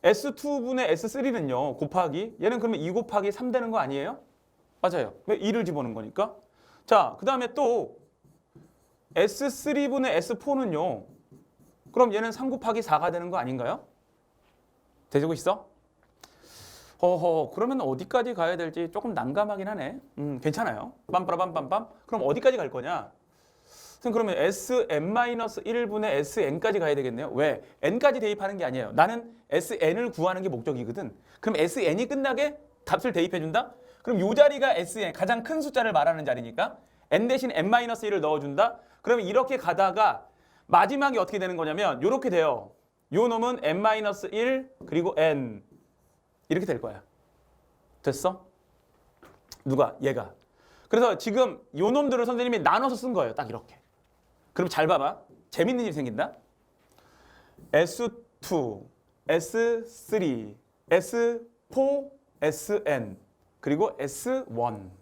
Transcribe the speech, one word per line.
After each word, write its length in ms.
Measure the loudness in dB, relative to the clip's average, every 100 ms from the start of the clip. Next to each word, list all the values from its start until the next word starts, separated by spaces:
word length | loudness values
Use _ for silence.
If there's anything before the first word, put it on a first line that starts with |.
에스 320 | 6 4 0 -6
투 240 | -4 -2
분의 320 | -2 0 2
에스 160 | 0 0
쓰리는요, 680 | -2 -2 -2 -2 -2 -2 -4
곱하기, 580 | -2 0 0 -2 -6 -2
얘는 180 | -2 0
그러면 220 | -2 -2
이 100 | -2
곱하기 400 | -4 -2 -2 -2
삼 220 | -4 -4
되는 180 | -2 -2
거 60 | -2
아니에요? 420 | -2 -4 -6 -8 -16 _ _ _ _ _
맞아요. 320 | 0 0 -4 -6 -4
왜? 100 | -2
이를 260 | 0 0
집어넣은 300 | 0 -2 -4
거니까. 420 | -6 -10 -4 -4 -4 _ _ _ _ 4
자, 300 | 6 6 0
그다음에 340 | 0 0 0
또 440 | 0 2 2 -2 -10 _ _ _ _ _ -20 -20 _ _ _ _ 2
에스 340 | 2 2 -4
쓰리 380 | -2 -2 0 0
분의 260 | 0 0
에스 260 | 0 -2 -6
포는요, 680 | -2 -2 -2 -2 -4 -6 -12 -20 _ -20 _ _ _ _ -8
그럼 200 | 2 4
얘는 200 | 4 -4
삼 160 | -4 -4
곱하기 320 | -2 -2 -2
사가 300 | 2 2 2
되는 180 | -2 -4
거 80 | -4
아닌가요? 480 | -4 -4 -4 -6 -10 _ _ _ _ _ _ _ _ _ _ _ _
되고 220 | 0 0
있어? 380 | -2 0 -2 -4 _ _ _ _ _ -20 _ -20 -20 -20 -20 -20 0
허허, 500 | 2 2 2 2 0 -2
그러면 240 | -2 -2
어디까지 540 | -2 -4 -2 -2 0
가야 240 | -2 -2 -2
될지 340 | -4 -4 -6
조금 220 | -6 -6
난감하긴 560 | -4 -4 -2 -2 -4 -6
하네. 320 | -8 -8 -10 -18 -10
음, 240 | -8 -4
괜찮아요. 500 | -4 -2 -4 -4 -10 -16 -4
빰빠라빰빰빰. 800 | -4 -2 -2 -2 -4 -2 -4 -4 -20 -8
그럼 160 | -2 0
어디까지 320 | 2 2 2
갈 120 | -4
거냐? 400 | -6 -6 -8 -8 _ _ _ _ _ _ -20 -20 -8
선생님, 120 | -2
그러면 300 | 0 0 2
에스엔 720 | 2 0 -2 0 2 0 0
마이너스 480 | 0 0 -2 -6 -6
일 220 | -4 -2 -2
분의 320 | -2 0 0
에스엔까지 600 | -2 0 0 0 0 0
가야 160 | 0 0
되겠네요. 340 | -2 -4 -6
왜? 280 | 0 0 0 -8 _
N까지 360 | -2 2 2 2
대입하는 380 | -2 -2 -4 -4
게 80 | -4
아니에요. 280 | -4 -4
나는 380 | 4 4 2 -10 -20 _
에스엔을 580 | 0 0 0 0 2 -2
구하는 320 | 0 -2 0
게 80 | -4
목적이거든. 680 | -4 -4 -6 -6 -8 -10 -14 _ -6
그럼 160 | -2 2
에스엔이 520 | 0 2 0 0 -2
끝나게 500 | -2 -2 0 -2 -4 -20 _
값을 300 | -2 0 0
대입해준다? 640 | 0 0 0 -2 -2 -2 -12 -20 -14
그럼 180 | -2 2
요 140 | 2
자리가 420 | 8 6 6 2 2
에스엔, 380 | 0 -4 -6
가장 300 | -2 0 0
큰 180 | 0 -4
숫자를 320 | 0 0 2
말하는 320 | 4 4 2 0
자리니까 540 | -2 -4 -2 -4 -4 _ _ _
N 160 | 2 4
대신 240 | 0 0
N 160 | 0 4
마이너스 380 | 2 2 -4 -2
일을 140 | 0
넣어준다? 580 | 2 0 -2 2 2 2 -20 _
그러면 240 | 0 0 4
이렇게 300 | 2 2 -2
가다가 680 | -2 2 2 4 2 2 -8 _ _ _ _
마지막에 540 | 6 6 4 2 2
어떻게 180 | 0 -2
되는 180 | -4 -2
거냐면 460 | -2 0 0 2
요렇게 300 | 0 2 0
돼요. 400 | 2 2 2 -6 _ _ _ _
요 140 | 2 2
놈은 320 | 2 0 0
N 220 | -2 2
마이너스 420 | 2 2 -2 -4 -6
일 400 | -2 0 0 -4 -18 -4
그리고 260 | -2 0 2
N 480 | 2 2 -4 -10 -18 -20 _ _ _ _ _ _ _
이렇게 160 | -2 0
될 160 | -4
거야. 220 | -4 -12 -20 _ _ _ _ _ _ _ _ _
됐어? 460 | -4 0 -2 -4 -16 _ _ _ _ _ _ _ -20 -20 _ -12
누가? 320 | -4 2 2 2
얘가. 320 | -2 -2 -6 -14 _ _ _ _ _
그래서 300 | 4 4 2
지금 420 | -2 2 0 0 -14 -2
요 140 | 2
놈들을 340 | 2 2 0 0
선생님이 340 | 0 0 2
나눠서 360 | 2 2 2 -2
쓴 180 | -4
거예요. 220 | -2 -2 -4
딱 120 | -8
이렇게. 320 | -10 -14 -20 _ _ _ _ _ _ _
그럼 140 | -4 -2
잘 180 | 2 2
봐봐. 360 | 4 2 -4 -14 -20 _
재밌는 360 | -2 0 0 -2
일이 80 |
생긴다. 400 | -4 -6 -4 -6 -6 _ _ _ _ _ _ _ _ _ -20 _ -20 0
에스 380 | 2 2 0 -6 -6 -20 _
투, 440 | -4 -2 -2 -6 -14 _ _ _ 0
에스 600 | 0 0 0 2 0 -4
쓰리, 720 | -18 -4 0 0 -2 -6 -16 _ _ _
에스 580 | 2 2 0 0 0 -8 _ _
포, 420 | 0 2 2 -4 -16 _ _
에스엔, 760 | -2 -2 -2 -2 0 -2 -2 -12 _ _ _ _
그리고 340 | -2 2 0 0
에스 460 | -8 -6 -4 -4 -4
원. 420 | -4 -2 -4 -14 -20